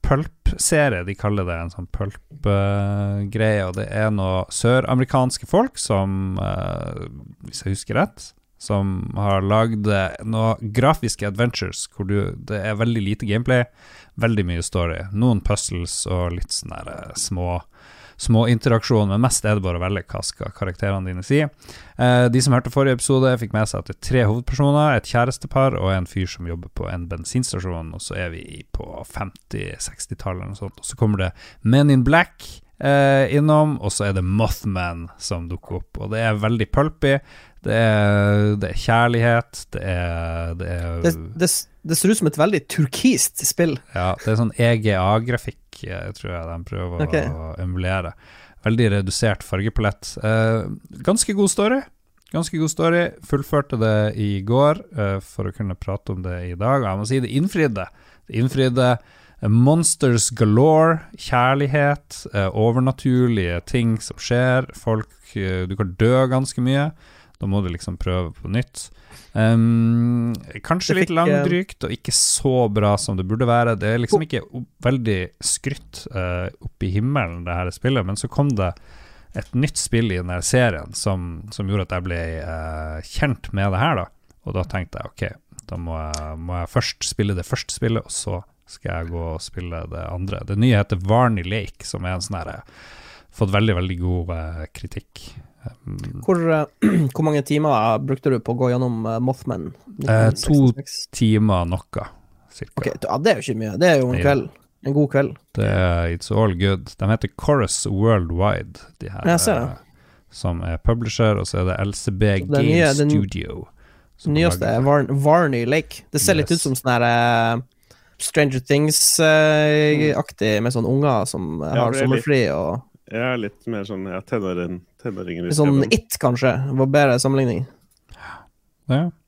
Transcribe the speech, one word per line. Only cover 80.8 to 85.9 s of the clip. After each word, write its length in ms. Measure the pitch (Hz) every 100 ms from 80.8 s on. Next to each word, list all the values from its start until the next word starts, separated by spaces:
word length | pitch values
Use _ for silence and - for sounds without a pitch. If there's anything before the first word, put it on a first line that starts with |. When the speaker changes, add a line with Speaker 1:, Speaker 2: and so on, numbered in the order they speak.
| -
Speaker 1:
som, 540 | - - 95 87 85 107
som 160 | - 98
gjorde 140 | 101
at 140 | 92 92
jeg 80 |
ble, 160 | 90 85 82 82
eh, 580 | 80 80 80 78 78 78
kjent 500 | - - 147 120 -
med 200 | 101 98
det 80 | 92
her, 140 | 143 139
da. 100 | 87 _ _ _
Og 100 | -
da 80 | 92
tenkte 340 | 90 98 87 -
jeg, 60 | -
«Ok, 320 | - 95 - _ - -
da 100 | 90
må 180 | 85